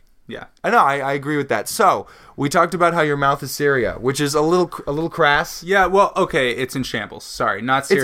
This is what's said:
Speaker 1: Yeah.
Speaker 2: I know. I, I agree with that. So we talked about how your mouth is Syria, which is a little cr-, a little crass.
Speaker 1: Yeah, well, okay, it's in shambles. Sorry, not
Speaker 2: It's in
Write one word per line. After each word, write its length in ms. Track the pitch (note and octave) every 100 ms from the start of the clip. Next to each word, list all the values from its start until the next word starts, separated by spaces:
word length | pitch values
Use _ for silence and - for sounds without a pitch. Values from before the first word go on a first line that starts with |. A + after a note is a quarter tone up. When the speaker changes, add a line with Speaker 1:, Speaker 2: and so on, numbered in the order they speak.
| _ _ -
Speaker 1:
Yeah. 140 | A2+ - _
Speaker 2:
I 60 | F3
know. 100 | A#3
I, 200 | D3+ C#3
I 140 | C3+
agree 240 | C#3+ C#3 D3+
with 100 | C#3
that. 220 | A2 -
So 360 | - G3 A#2 - - - -
we 140 | C#3
talked 240 | F3 E3+
about 180 | F3+ E3+
how 80 | E3+
your 160 | D#3 C#3+
mouth 260 | C#3 C#3+
is 80 | C3+
Syria, 440 | - C#3+ C#3 G2+ E2
which 220 | A#2+ C#3
is 140 | D3
a 80 | D3+
little 240 | D#3 F3+ F3
cr-, 160 | - -
a 60 |
little 160 | D3 E3
crass. 540 | - D3 D3 E3 -
Speaker 1:
Yeah, 220 | E3 G3 F3+
well, 260 | G3 F#3+ F#3
okay, 320 | F3+ E3 B2+
it's 260 | A#2 C3 C#3
in 60 |
shambles. 420 | B2 A#2 G2+ -
Sorry, 380 | - - A#2 G2
not 220 | A#2+ C3+
Speaker 2:
It's 80 | -
in 80 | C#3+